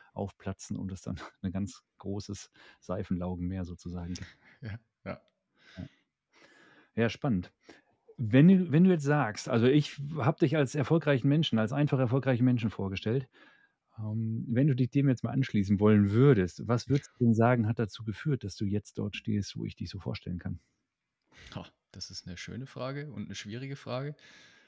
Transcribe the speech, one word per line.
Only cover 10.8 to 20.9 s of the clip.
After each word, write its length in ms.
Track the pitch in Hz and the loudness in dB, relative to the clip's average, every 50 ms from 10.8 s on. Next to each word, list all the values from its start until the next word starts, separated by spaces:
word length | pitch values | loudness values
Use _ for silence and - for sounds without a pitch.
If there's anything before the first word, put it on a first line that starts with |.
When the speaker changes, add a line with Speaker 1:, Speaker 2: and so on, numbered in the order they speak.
| 131 - 156 170 - 151 143 127 113 139 | 0 2 2 2 4 2 2 2 4 2
Speaker 1:
Menschen, 300 | 143 160 160 - - 110 | 2 2 2 2 2 0
als 140 | 110 107 143 | 0 0 0
einfach 260 | 143 147 135 - 127 | 0 0 2 2 2
erfolgreichen 460 | 131 117 120 139 123 139 131 110 123 | 2 2 0 0 2 0 2 4 4
Menschen 240 | 127 123 120 107 110 | 4 4 2 0 -2
vorgestellt. 560 | - - 104 95 95 92 - 107 113 139 131 - _ _ - - _ _ _ _ _ _ _ _ _ - | -2 -4 -4 -4 -4 -4 -2 -2 -2 -2 -4 -6 _ _ -20 -20 _ _ _ _ _ _ _ _ _ -10
Ähm, 460 | 107 107 107 110 113 113 113 117 - - | -8 -6 -4 -4 -4 -4 -4 -6 -4 -2
wenn 180 | 113 113 139 156 | 0 2 2 2
du 80 | 135 | 2
dich 140 | 123 131 117 | 2 0 0
dem 180 | - 143 143 143 | 0 2 2 2
jetzt 140 | 127 117 - | 2 0 -2
mal 80 | 113 | -4
anschließen 480 | 113 135 135 - - 107 101 98 104 92 | -2 -2 -2 0 0 0 0 2 2 4
wollen 320 | 104 107 107 104 101 98 | 6 6 6 6 6 4
würdest, 560 | 101 113 131 147 135 107 92 87 - - - 104 | 4 6 6 6 6 6 2 0 -4 -6 -4 -2
was 220 | 117 120 - - | -2 -2 0 0
würdest 220 | 131 143 - - _ - | -2 -2 -2 -6 _ 0
du 60 | 123 | 2
denn 80 | 117 113 | 4 4
sagen, 320 | 107 113 117 127 123 110 107 | 4 4 4 4 2 2 0
hat 120 | 110 - | 0 -2
dazu 240 | 117 98 - - 113 | -4 -4 -6 -8 -10
geführt, 400 | 110 98 - - 156 143 - - | -8 -8 -6 -4 -2 -2 -2 -4
dass 120 | 98 - - | -8 -8 -6
du 80 | 107 | -4
jetzt 320 | 98 98 101 - - - - | -2 -2 -2 -4 -6 -8 -8
dort 160 | 107 104 - - | -6 -6 -8 -8
stehst, 400 | - - 107 104 98 - - 110 | -6 -4 -4 -4 -4 -6 -8 -8
wo 80 | - | -8
ich 100 | 104 - | -10 -8
dich 140 | - - 90 | -10 -12 -12
so 100 | - 92 | -10 -10
vorstellen 400 | - - - - - - 90 87 | -8 -8 -8 -8 -8 -8 -8 -8
kann? 200 | - - 98 - _ _ _ _ _ _ | -8 -8 -10 -10 _ _ _ _ _ _